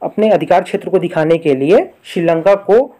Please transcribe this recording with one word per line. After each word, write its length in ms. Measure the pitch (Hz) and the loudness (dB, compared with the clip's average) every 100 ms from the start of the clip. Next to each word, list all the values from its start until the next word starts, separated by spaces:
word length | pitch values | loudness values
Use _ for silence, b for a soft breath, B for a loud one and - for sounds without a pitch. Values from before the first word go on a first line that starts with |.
अपने 280 | - - 214 | -8 -2 0
अधिकार 320 | 175 151 180 | 0 2 0
क्षेत्र 280 | 185 202 180 | 0 -6 -2
को 80 | 180 | -2
दिखाने 400 | 170 160 156 165 | -2 -2 0 0
के 160 | 160 135 | 0 0
लिए 320 | 139 240 370 - | 2 2 0 -10
श्रीलंका 500 | - 180 170 165 180 196 | -12 -4 -2 0 2 0
को 220 | - 220 269 | 2 0 0